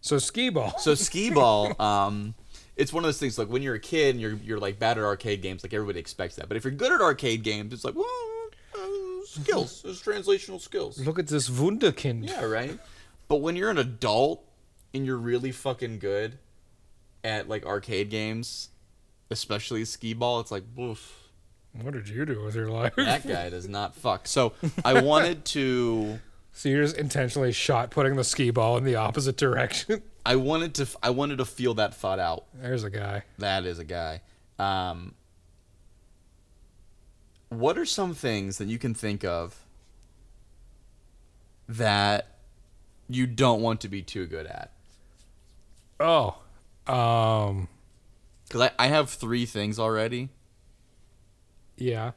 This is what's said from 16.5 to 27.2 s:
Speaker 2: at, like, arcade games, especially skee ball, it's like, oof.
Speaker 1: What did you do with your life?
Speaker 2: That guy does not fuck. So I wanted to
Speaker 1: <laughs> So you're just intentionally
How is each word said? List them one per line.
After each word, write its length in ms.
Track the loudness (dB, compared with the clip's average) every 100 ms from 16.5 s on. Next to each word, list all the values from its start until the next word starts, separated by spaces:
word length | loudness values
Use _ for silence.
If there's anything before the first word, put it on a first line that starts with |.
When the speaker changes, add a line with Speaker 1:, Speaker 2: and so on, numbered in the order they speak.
| -20 _ _ -20 -20 _ -10
Speaker 2:
at, 240 | -6 -4 -4
like, 180 | -6 -2
arcade 420 | -4 -2 -2 -2
games, 600 | -2 -4 -4 -8 -10 -14 -16 _ _ _ _ _
especially 520 | -8 -4 -4 -4 -4
skee 300 | -4 -6 -6
ball, 260 | -2 0 0
it's 100 | -2
like, 140 | -8 -10 -8
oof. 500 | -8 -8 -14 -20 -20 -20 -20 _ _
Speaker 1:
What 200 | -12 -10
did 140 | -8 -8
you 180 | -6 -4
do 160 | -4
with 100 | -4 -4
your 120 | -4
life? 260 | 0 0 0
Speaker 2:
That 300 | 0 0 0
guy 220 | -4 -4
does 180 | -6 -8
not 260 | -6 -6
fuck. 320 | -4 -2 -2 0
So 280 | 2 2 2 -4 0
I 160 | 6 6
wanted 440 | 8 6 4 0 -4
to 720 | 0 0 2 2 0 -2 -6
Speaker 1:
<laughs> 280 | -12 -20 -20
So 160 | -6 0
you're 140 | 2
just 140 | 2 0
intentionally 560 | -2 0